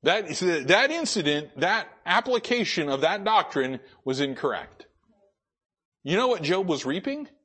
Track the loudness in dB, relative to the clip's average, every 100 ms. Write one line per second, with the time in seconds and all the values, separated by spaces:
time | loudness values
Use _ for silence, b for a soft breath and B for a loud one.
0 | 2 0 -2 -2 0 0 4 4 4 0
1 | -2 -2 0 -2 -4 -4 0 0 -4 -12
2 | 0 0 2 -2 0 0 0 -2 -2 2
3 | 2 0 2 2 2 -2 -2 -4 B B
4 | -6 -2 -2 -2 -4 -4 -8 -20 -20 _
5 | _ _ _ _ _ _ _ _ _ _
6 | -2 2 2 2 0 0 0 -2 -2 -4
7 | -4 -6 -10 _